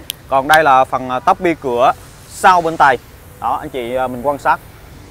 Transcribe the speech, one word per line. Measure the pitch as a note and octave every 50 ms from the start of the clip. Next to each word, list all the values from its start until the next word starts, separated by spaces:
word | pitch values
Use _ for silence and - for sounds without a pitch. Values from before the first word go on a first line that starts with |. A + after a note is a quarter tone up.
| - - - - - -
Còn | C3+ C3+ C3 D3
đây | D#3 D#3+ D#3
là | C#3+ C3 C3 C3
phần, | - C#3+ B2+ C3 B2+
à, | B2+ B2+
tắp | - F3 F#3+ -
bi | F#3 E3+ D#3
cửa | - - - A#2+ A#2+ B2+ E3+ - - - - - - - -
sau | - - - F#3+ F#3 F3
bên | E3 E3 D#3+
tài. | D#3+ D3+ C#3 B2+ A#2+ - - - - - - - -
Đó, | G#2+ A#2 C#3 -
anh | - C#3
chị, | - B2+ A#2 A#2 B2+
à, | B2+ C3
mình | B2+ B2+ A#2+
quan | A#2 C#3+ C#3+ C3+
sát. | - D3+ E3 - - - - - - - - - - -